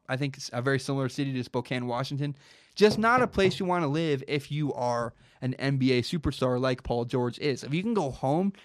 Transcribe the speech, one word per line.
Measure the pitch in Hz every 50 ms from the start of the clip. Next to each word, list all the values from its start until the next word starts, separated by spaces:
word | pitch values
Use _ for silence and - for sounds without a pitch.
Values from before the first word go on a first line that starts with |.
| _
I | - 131 127
think, | 147 139 131
s-, | - - -
a | - 123
very | 123 139 139 135
similar | - - 139 139 135 123
city | - - 143 139
to | 131 127
Spokane, | 120 - - 127 117 - 135 123 123
Washington. | 123 120 123 131 - 147 135 147 143 139 - - - - - _ _ -
Just | - 196 214 208 214
not | 214 226 240 254
a | 247
place | 214 - - 190 185 180 -
you | 196
wanna | 180 180 175 165 139
live | 143 160 165 160 147 131 131 -
if | 143 147 139 -
you | 143 151 151 135 -
are | 123 127 123 120 117 117 117 - _ _ _ _ -
an | - 127 131
N | - - 139 139 135
B | 127 131
A | 127 123
superstar | 117 - - 170 - 151 135 - 135 127 123 123
like | 127 131 127 123
Paul | - - 120 120 120
George | 123 - 127 123 120 117 -
is. | - 151 127 - -
If | 120
you | 143 165
can | 190 226 233
go | 202 156 135
home, | 123 - - 135 143 165 190 202 - - -